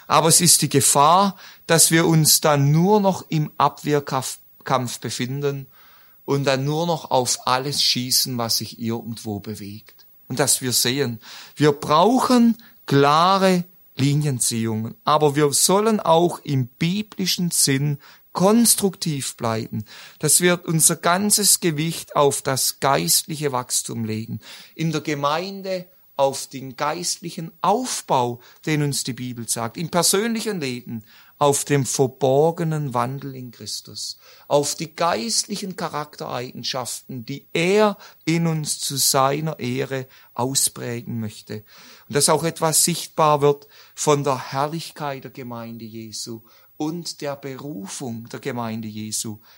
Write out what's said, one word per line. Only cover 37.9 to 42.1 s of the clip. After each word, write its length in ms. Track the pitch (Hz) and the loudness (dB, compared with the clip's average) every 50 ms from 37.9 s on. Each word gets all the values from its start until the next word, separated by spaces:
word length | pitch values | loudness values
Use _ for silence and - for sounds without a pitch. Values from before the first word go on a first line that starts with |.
| 196 - - - - _ _ | 2 -2 -10 -20 -20 _ _
in 200 | 160 160 170 165 | 0 0 2 2
uns 340 | 165 160 156 147 - - - | 0 0 -2 -4 -4 -6 -6
zu 160 | - - 143 | -6 -6 -4
seiner 640 | 135 - - - 139 131 135 143 156 156 160 151 - | 0 0 2 2 2 2 2 0 -2 -4 -6 -6 -4
Ehre 460 | - 123 123 131 135 131 135 131 127 - _ - - _ _ | -4 -4 -4 -4 -4 -4 -6 -8 -8 -10 _ -20 -20 _ _
ausprägen 840 | - 120 131 139 - - - - 127 127 123 120 117 - - 120 113 | -4 -4 -2 0 0 -2 -2 -4 -6 -8 -8 -8 -8 -8 -8 -8 -6
möchte. 440 | 110 104 - - - - 110 107 - _ - - - - - - _ | -6 -8 -10 -12 -14 -12 -12 -12 -12 _ -20 -20 -20 -20 -20 -20 _
Und 80 | - | -4